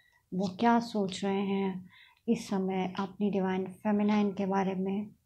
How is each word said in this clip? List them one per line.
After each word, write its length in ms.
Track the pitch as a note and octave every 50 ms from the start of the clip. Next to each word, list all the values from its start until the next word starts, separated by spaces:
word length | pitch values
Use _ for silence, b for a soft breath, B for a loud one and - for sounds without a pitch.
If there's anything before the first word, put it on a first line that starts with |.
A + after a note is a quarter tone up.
| b b b b b b F#3
वो 140 | F#3 G3+ F#3 - -
क्या 180 | A#3 A#3 A#3 A#3
सोच 440 | A#3 - - G#3+ G3 F#3 F#3 - G3+
रहे 180 | G3 G3 G3 G3+
हैं 480 | G3 G3 G3 G3 F#3+ F#3 F#3 B B B B B B B B B A#3
इस 200 | A3+ A#3 - -
समय 460 | G#3 F#3+ F#3+ F#3 G3 F#3 F#3 F#3 F#3 -
अपनी 320 | G3 F#3 - - G#3 G3+
divine 340 | F3+ G3 F#3 F#3 F#3 F#3 F#3+
feminine 640 | F#3 F#3 - - G#3+ G#3 G#3 G#3 G#3 G#3+ G#3 G#3 G3+ F#3
के 140 | G3 G3
बारे 280 | F#3 F#3+ G3 F#3+ F#3+ F#3+
में। 320 | F#3 F#3+ G3 G3 G#3 G#3 G#3+ - _ _